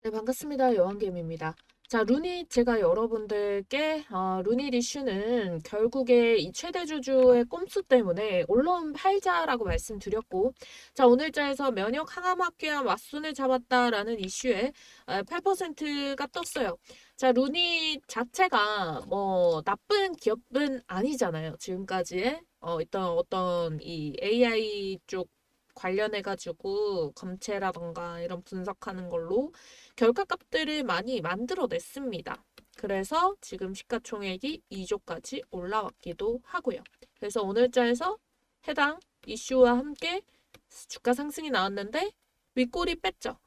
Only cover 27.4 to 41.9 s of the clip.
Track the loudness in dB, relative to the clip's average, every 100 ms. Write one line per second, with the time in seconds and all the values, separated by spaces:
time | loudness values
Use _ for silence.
27.4 | -6 -4 -4 -4 -10 -8 -10 -8 -8 -8
28.4 | -10 -8 -8 -8 -10 -8 -6 -6 -2 -2
29.4 | -2 -10 -20 -20 -20 2 2 2 -2 -6
30.4 | _ -2 -2 -2 0 -2 -2 -4 -2 -4
31.4 | -4 -4 -2 -4 -8 -10 -8 -8 -10 -12
32.4 | _ -20 _ -12 -4 -4 -2 2 0 0
33.4 | -12 -10 -8 -10 -6 -8 -6 -8 -6 -6
34.4 | -6 -8 _ -12 -6 -6 -6 -12 -8 -12
35.4 | -10 -10 -4 -4 -4 _ -14 -4 -4 -4
36.4 | -6 -4 -4 -6 -14 _ -20 _ -6 -2
37.4 | 0 2 4 4 2 2 -2 -4 _ _
38.4 | _ _ -8 0 0 0 _ _ -12 -10
39.4 | 0 6 8 6 0 -6 -4 -4 _ _
40.4 | _ -20 _ -20 -18 -4 0 0 -2 -8
41.4 | -2 0 0 -2 -4